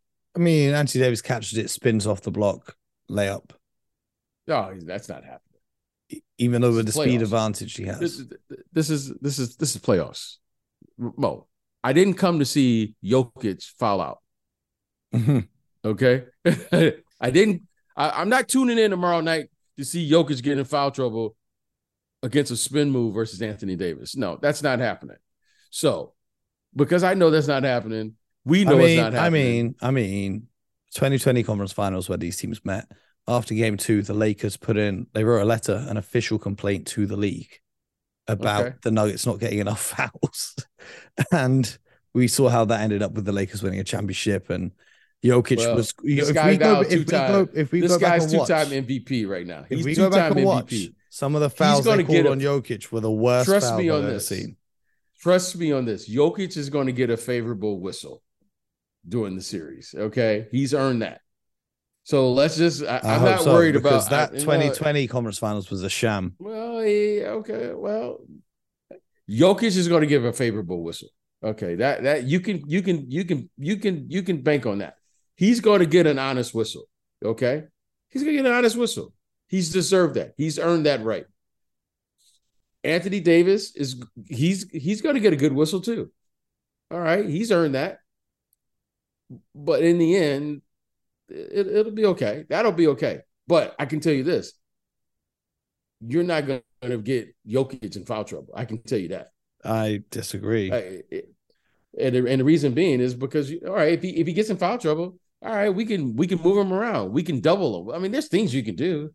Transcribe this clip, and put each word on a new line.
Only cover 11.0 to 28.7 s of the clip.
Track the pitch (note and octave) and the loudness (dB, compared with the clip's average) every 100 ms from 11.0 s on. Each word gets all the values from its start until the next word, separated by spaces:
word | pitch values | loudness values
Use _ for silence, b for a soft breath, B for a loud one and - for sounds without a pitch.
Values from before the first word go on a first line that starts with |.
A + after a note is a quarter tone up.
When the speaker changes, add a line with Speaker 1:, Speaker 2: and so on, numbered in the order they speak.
| A#2+ - A2+ B1+ _ _ _ _ | -10 -2 -4 -4 _ _ _ _
Speaker 2:
I | - | 0
didn't | C#3+ G3 F3 | 4 4 4
come | F#3 E3 | 2 2
to | C3+ | 0
see | D3 C3 A2+ G#2+ - | 2 4 2 0 -6
Jokic | F#2+ B2+ B2 - A2 F#2 - - | 0 0 0 -4 -6 -6 -10 -4
foul | A2+ G2 | -2 0
out. | D2 - _ _ _ _ _ _ _ _ _ | -4 -10 _ _ _ _ _ _ _ _ _
Speaker 1:
Mm-hmm. | B2 A2 C3+ F#2+ _ _ _ A2 | -2 2 0 -2 _ _ _ -6
Speaker 2:
Okay? | G2+ B2 C3 B2 _ E3+ | 2 2 2 -2 _ 0
<laughs> | - - E3+ D#3+ - _ - | 0 0 4 4 2 _ -6
I | A#2+ | 0
didn't, | D3 G#3+ F3 - _ _ - | 4 4 2 -6 _ _ -4
I, | D3+ - | -2 -2
I'm | F#3 | 0
not | B3+ - | 0 2
tuning | C4 B3 A#3 | 2 2 4
in | G#3+ | 2
tomorrow | F3+ F3 E3+ | 2 0 0
night | D#3+ D#3+ C#3 _ _ - | 0 -2 -4 _ _ -14
to | C3 | -8
see | E3+ D#3 | -4 4
Jokic | D#3+ D3 C3+ | 4 4 -2
get | C3+ C#3 | -2 -4
in | C3+ | -2
foul | D3 C#3 | -2 -2
trouble | C#3 B2+ A2 A2 - _ _ _ _ _ _ _ - | -2 -4 -2 -6 -8 _ _ _ _ _ _ _ -10
against | B2 C#3+ C#3 | -2 0 0
a | A#2+ | -4
spin | - C#3+ C#3+ | -4 -2 0
move | C3 A#2 | 0 -2
versus | G2+ A2 F#2 | -2 -6 -6
Anthony | A2 G#2 G2+ F2 | -8 -6 -8 -4
Davis. | F2+ C#2+ B1 C3+ | -6 -6 -10 -6
No, | G2 D#2+ | -6 -2
that's | C#3+ D3 | -2 -2
not | C#3+ B2 | -2 0
happening. | A#2 F2+ B1+ G#1 _ _ _ _ _ | -2 -4 -12 -20 _ _ _ _ _
So, | - D3+ F2+ - _ _ _ _ _ _ C3 | -2 0 0 -8 _ _ _ _ _ _ 0
because | C#3+ F3 | 2 4
I | F#3 | 4
know | F#3+ E3 | 4 6
that's | D#3 C#3+ | 4 2
not | C#3 | 2
happening, | C3+ B2 A2 A2 A2 - _ _ | 2 0 -2 -6 -8 -12 _ _
we | B2 F3+ | 0 4
Speaker 1:
I | |
Speaker 2:
know | F#3+ | 6